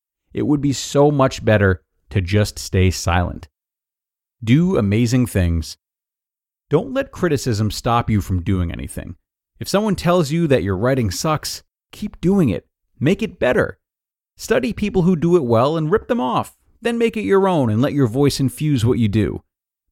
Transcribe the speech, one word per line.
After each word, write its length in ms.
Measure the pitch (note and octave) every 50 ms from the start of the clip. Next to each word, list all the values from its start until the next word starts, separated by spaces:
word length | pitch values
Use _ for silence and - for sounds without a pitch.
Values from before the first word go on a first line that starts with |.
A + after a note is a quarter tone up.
| _ _ _ _ _ _ -
It 80 | -
would 180 | - B2 D3+ C#3+
be 140 | C3 C#3+ B2+
so 360 | - - - - C#3+ C#3+ D3
much 320 | D3 C#3 C3 C3 - -
better 400 | A2 A2 A2 G#2 G2+ F#2+ F#2 - _ _ _ _ _ -
to 100 | - G#2
just 380 | F2+ E2+ G#2 G#2 G#2+ - - -
stay 320 | - - - F#2+ F#2 F#2
silent. 580 | F2 - - E2+ E2+ F2+ F2+ - - - - - _ _ _ _ _ _ _ _ _ _ _ _ _ _ _ _ _ _ A#2
Do 320 | G#2+ B2 D#3 F3 F#3 F#3+
amazing 500 | - G#2+ G2 G2+ A2+ B2 A2+ B2+ B2+ B2
things. 520 | - - G2+ F2+ E2+ E2+ E2+ D#2+ - - - _ _ _ _ _ _ _ _ _ _ _ _ _ _ _ _ _ -
Don't 240 | C#3 D#3+ A3+ G3
let 200 | B2+ C3+ C4+ -
criticism 580 | - - F3+ F3 D3 C3 - C3+ A2+ G2+ G#2+ G#2
stop 400 | - - - B2 A#2 A#2+ A#2 -
you 100 | A2 G2+
from 220 | F2+ - F#2+ F2
doing 280 | E2 F#2+ G2 F#2 F2+ E2
anything. 460 | - - C#2 - - - - - F#2 - _ _ _ _ _ _ _ -
If 100 | A#2 -
someone 280 | - G3 G#3+ G#3+ F#3
tells 340 | - - F3 F3 F#3 D#3+ B2+
you 160 | D3+ E3+ E3+
that 160 | D3 C3 A#2+
your 140 | E2 G2 F#2+
writing 340 | F2+ G#2+ B2+ C#3 C3 A#2 G2
sucks, 520 | - - - D#3+ D#3 - - - - - - _ _ _ _ _
keep 280 | - - G#3+ G3+ - -
doing 300 | - E3+ G3+ G3+ D#3+ A#2
it. 180 | E2+ A#1 - _ _ _ _ _ _ -
Make 220 | - D3 G3 -
it 180 | A3+ F#3 - -
better. 380 | - B3 B3+ G3+ - - - _ _ _ _ _ _ _ _ _ _ _ _
Study 380 | - - - A3 A#3+ B3 A#3+ F#3+
people 280 | - G#3 G#3 - F#3+
who 140 | D#3+ F3+ F#3
do 180 | D3+ D3 E3+ F3
it 100 | F3 C#3
well 340 | A#2+ A#2 A2 B2 D3 D#3+ E3
and 120 | D#3 D3+
rip 180 | F3 - - -
them 120 | A#3+ A#3
off. 380 | B3+ B3+ A3 D3 G#2 - - _ _ _ _ _
Then 160 | - A3+ A#3 A#3
make 180 | A#3 A#3 A3+
it 60 | A3 G3+
your 240 | F#3+ G3 F#3+ F#3+ G3
own 220 | F3+ D#3 C3 A2
and 100 | G#2 A2
let 140 | C3+ C3+ -
your 120 | C#3+ C3+
voice 320 | A2 A2 C3+ C#3+ C#3 - -
infuse 460 | C#3 B2+ - - D3 D3+ C#3+ B2 G2
what 140 | B2 B2 A#2
you 100 | A#2 G#2+
do. 340 | G2+ A2 G2 C2 G1+ - - _ _ _ _ _ _ _ _ _